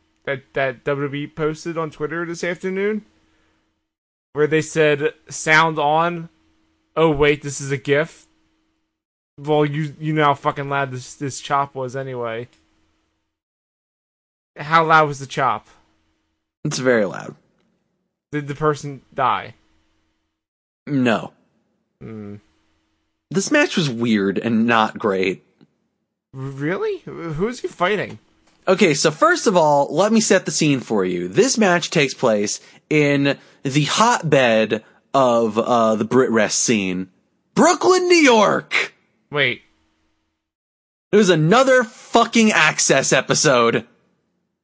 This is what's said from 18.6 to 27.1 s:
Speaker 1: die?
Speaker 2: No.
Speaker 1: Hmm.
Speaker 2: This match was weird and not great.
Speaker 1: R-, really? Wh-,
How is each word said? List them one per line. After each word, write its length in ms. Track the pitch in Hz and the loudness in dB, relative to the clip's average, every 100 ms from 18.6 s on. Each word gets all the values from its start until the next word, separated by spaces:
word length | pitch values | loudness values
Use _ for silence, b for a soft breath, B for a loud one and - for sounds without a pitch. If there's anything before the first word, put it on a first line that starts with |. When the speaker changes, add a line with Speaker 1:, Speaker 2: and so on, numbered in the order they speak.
| 156 143 143 131 _ | -2 -2 -6 -14 _
Speaker 1:
die? 400 | - 123 98 107 - _ _ _ _ _ _ _ _ _ _ _ _ - | -2 -2 -2 -6 -18 _ _ _ _ _ _ _ _ _ _ _ _ -6
Speaker 2:
No. 460 | 139 123 98 82 _ _ _ _ _ _ - | -2 0 0 -4 _ _ _ _ _ _ -20
Speaker 1:
Hmm. 360 | - 110 104 104 _ _ _ _ _ _ _ _ - | -18 -16 -16 -18 _ _ _ _ _ _ _ _ -6
Speaker 2:
This 200 | 165 190 | -4 0
match 260 | 302 294 - | 0 0 0
was 140 | 147 | -2
weird 480 | 113 120 104 98 101 | -2 0 0 0 -2
and 280 | 113 113 117 | -2 0 2
not 320 | 113 110 104 | 2 0 -2
great. 460 | 110 95 95 90 _ _ _ _ _ _ _ _ _ | -2 -2 -2 -4 _ _ _ _ _ _ _ _ _
Speaker 1:
R-, 60 | 135 | -14
really? 580 | 135 139 147 190 440 381 | -12 -6 -6 -4 -4 -6
Wh-, 340 | - | -10